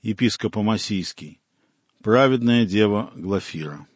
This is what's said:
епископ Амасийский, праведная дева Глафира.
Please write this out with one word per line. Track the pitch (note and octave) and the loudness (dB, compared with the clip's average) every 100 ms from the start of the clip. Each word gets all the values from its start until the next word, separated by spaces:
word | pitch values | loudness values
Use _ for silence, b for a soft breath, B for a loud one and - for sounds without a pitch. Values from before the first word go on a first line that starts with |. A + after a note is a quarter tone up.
епископ | A2+ G#2 A#2+ - - G#2+ | -6 -2 -2 0 -6 -2
Амасийский, | G#2+ G#2+ - G2+ E2+ - D2+ - _ _ _ _ _ _ | -2 -2 -4 -6 -6 -14 -20 -20 _ _ _ _ _ _
праведная | A2 A#2+ C3+ C3 A#2+ A#2+ A2 | 2 4 6 4 4 2 2
дева | G2+ G#2+ G#2 - - | 2 2 2 -4 -10
Глафира. | F2 G2 - D#2+ D2+ D2 C#2+ | -4 -4 -4 -12 -12 -14 -20